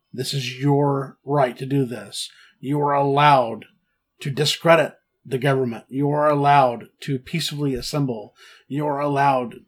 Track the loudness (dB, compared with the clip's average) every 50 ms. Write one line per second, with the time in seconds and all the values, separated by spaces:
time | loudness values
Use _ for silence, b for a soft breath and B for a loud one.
0 | _ _ -12 -10 -8 -6 -6 -6 -6 -6 -8 -2 0 2 2 2 2 0 0 -2
1 | -4 -8 -14 _ _ -4 0 0 0 0 -2 -6 -6 -2 -2 -2 0 -2 -4 -10
2 | -12 -12 -12 -12 -12 b b b b b b b -6 -4 -2 -2 0 0 0 0
3 | 0 2 2 4 6 6 6 6 4 0 -4 -10 -14 -18 _ _ _ _ _ _
4 | _ _ _ _ -10 -8 -4 -2 -2 -2 -2 0 4 4 6 6 4 0 -4 _
5 | _ _ _ _ _ -8 -6 -2 0 0 2 2 0 -2 -4 -8 -12 _ -6 -2
6 | -2 -2 0 2 2 2 2 4 4 6 6 6 6 4 2 -2 -8 -16 _ _
7 | -8 -6 -6 -6 -6 -6 -6 -6 -6 -6 -6 -4 -4 -4 -4 -4 -6 -6 -4 -2
8 | -2 -2 -4 -6 -10 -14 b b b b b b b b -6 -4 -2 -2 -2 -2
9 | -2 -2 0 2 2 2 2 0 -2 -4 -8 -14 -18